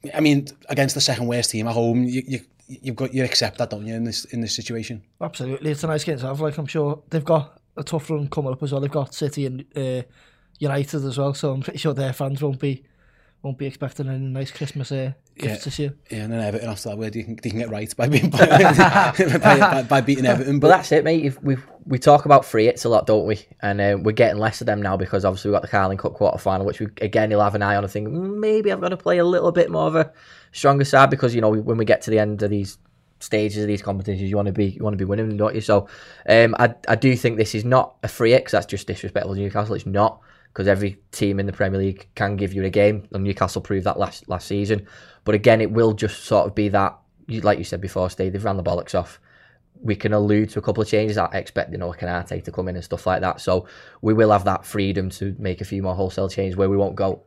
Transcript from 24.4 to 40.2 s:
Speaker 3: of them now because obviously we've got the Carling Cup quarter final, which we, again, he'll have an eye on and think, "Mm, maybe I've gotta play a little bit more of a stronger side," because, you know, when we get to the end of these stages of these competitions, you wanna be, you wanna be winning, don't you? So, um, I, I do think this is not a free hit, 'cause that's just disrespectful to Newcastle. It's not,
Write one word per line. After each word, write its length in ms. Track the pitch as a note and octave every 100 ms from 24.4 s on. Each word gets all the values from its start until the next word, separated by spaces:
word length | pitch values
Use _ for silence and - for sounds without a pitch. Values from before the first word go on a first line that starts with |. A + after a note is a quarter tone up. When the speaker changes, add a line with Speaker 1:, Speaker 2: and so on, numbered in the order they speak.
| A2 -
Speaker 3:
of 40 | A#2
them 140 | G#2
now 160 | G2+ F#2+
because 280 | F#2 G2 G2
obviously 240 | F#2+ G#2
we've 60 | G2+
got 60 |
the 60 | -
Carling 300 | G#2 F#2+ G2
Cup 160 | -
quarter 240 | - G2+ -
final, 260 | - F#2+ G2
which 140 | G#2+
we, 60 | G#2+ -
again, 280 | G#2+ A2 A2
he'll 120 | G#2
have 120 | G2+
an 80 | G#2
eye 140 | G2+ G2+
on 80 |
and 80 | G2+
think, 160 | G#2 G#2+
"Mm, 300 | D3+ F#3+ G#3
maybe 340 | G#3+ G#3+ G#3
I've 80 | F#3+
gotta 160 | F3+ F3+
play 220 | - F3+
a 60 |
little 280 | F3 F3 F3
bit 180 | F3 E3+
more 160 | E3 D#3
of 80 |
a 160 | D#3+ D#3 _ - - _
stronger 320 | - C#3+ C#3
side," 260 | C#3 C3+ C3+
because, 240 | C3+ B2+
you 60 | A#2
know, 80 | A2
when 260 | G#2+ A2+ A2+
we 80 |
get 160 | A2 G#2+
to 80 | -
the 80 | A2
end 240 | G#2 G#2
of 80 | G#2
these 280 | G#2 G2 - _ _ _ _
stages 420 | - A2 G#2+ G#2
of 60 | G#2
these 140 | G#2
competitions, 460 | - G2 G2 F#2+ G2
you 60 | G#2
wanna 160 | G2+
be, 140 | F#2+ G2+
you 160 | F#2+
wanna 140 | G#2+ G2+
be 80 |
winning, 320 | F#2+ G2+ A2 G#2
don't 180 | G#2+
you? 60 | A2
So, 260 | G#2+ G#2 G2+ - - - -
um, 260 | A2+ A#2 A2
I, 160 | A#2+ A#2 -
I 60 |
do 200 | A2+ C3+ B2
think 200 | B2 A2
this 180 | G#2+
is 100 | A2
not 320 | A#2 B2+ - _
a 60 | G#2+
free 220 | - A#2
hit, 120 | B2+ -
'cause 60 |
that's 140 | G#2 -
just 200 | G2+ -
disrespectful 480 | G2 G2 G2+ G2+
to 60 | G2
Newcastle. 340 | G2+ G2+ G#2+
It's 120 | G2+ G2
not, 340 | G2 A2 -